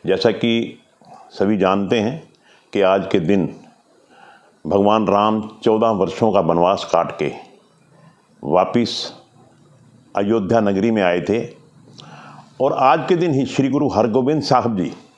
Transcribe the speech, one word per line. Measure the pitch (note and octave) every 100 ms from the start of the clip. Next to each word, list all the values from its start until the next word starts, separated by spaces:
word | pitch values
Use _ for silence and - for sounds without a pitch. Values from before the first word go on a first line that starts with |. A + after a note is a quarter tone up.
| -
जैसा | F#2+ A#2
कि | G#2 A#2 A2+ A2+ - _ _ - - -
सभी | - G2+ G#2+
जानते | F#2 G2 G2 A#2+
हैं | G#2+ D#3+ - _ _ _ _
कि | G2+
आज | F#2+ G2 F2+
के | G2+
दिन | E2 G2+ E2 - - _ _ _ _ _ - - _ _ D#2
भगवान | G2 G2+ A2 G2+
राम | G2+ G#2+ A2 G#2+ -
चौदह | A#2 A2 A2+
वर्षों | G#2 - - A2+
का | G2
वनवास | E2 E2+ F2 G2
काट | - E2+ D#2+ -
के | C#2+ - - - _ _ _ _ - _ _ _
वापिस | C#2 F2 F#2+ A#2+ A2+ - - - _ _ _ _ _ _ _ _ _ G2
अयोध्या | G2+ A2+ F#2+ A#2
नगरी | G#2 F#2+ A2+
में | A2
आए | F2+ F2
थे | E2 A2 - - _ _ - - - - - - - -
और | C3+
आज | D#3 C3 D#3 C3+
के | F3
दिन | F3
ही | C3+ A#2+
श्री | - C3
गुरु | C#3 C#3+
हरगोबिंद | A2+ A2+ A#2+ B2+ D3+
साहब | C#3+ B2+ A#2 G2+
जी | D#2+ - -